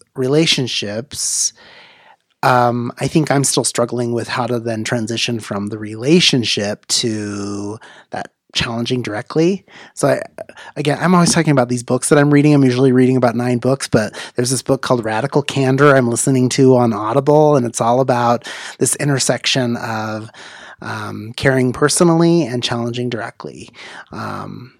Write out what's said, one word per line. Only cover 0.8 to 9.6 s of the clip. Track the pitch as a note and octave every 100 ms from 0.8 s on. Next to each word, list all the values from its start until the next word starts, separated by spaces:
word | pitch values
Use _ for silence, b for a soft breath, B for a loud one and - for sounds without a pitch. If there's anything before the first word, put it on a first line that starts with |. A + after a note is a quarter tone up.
| G#2 G#2+ B2 - - - - B B B B B B B _ _
Um, | C3 B2 A#2+ A#2+ A#2+ -
I | C#3
think | E3 D3
I'm | C#3
still | C3+ -
struggling | A#2 - A#2+ A#2+ A#2+
with | A#2 A2
how | - A#2+
to | A#2+
then | A#2 A2
transition | G#2+ B2 A2 A2+ - A#2
from | - G2+ G2+
the | G#2+
relationship | G#2+ A2 B2+ F3 - C3+ G#2+ - G#2 G#2 -
to | - A#2+ G#2+ G#2 G2+ G2+ G2+ G2+ G#2+ B B B
that | - - _ _
challenging | - B2+ A#2 A#2+ B2+
directly. | A2 G#2 - D#3 E3 G3